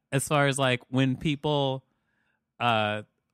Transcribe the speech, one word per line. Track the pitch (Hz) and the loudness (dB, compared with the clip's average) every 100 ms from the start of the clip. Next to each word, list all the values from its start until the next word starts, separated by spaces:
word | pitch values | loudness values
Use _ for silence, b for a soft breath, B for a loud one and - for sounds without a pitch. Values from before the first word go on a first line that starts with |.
| _ | _
as | 139 - | -4 0
far | 151 143 | 2 2
as, | 135 | 2
like, | 131 123 - | 0 0 -2
when | 131 135 127 | 0 0 0
people, | 165 143 156 147 139 135 - _ _ _ _ _ _ - | -4 -2 -2 0 -2 -4 -10 _ _ _ _ _ _ -2
uh, | 120 113 107 107 - _ _ | 0 2 0 -4 -8 _ _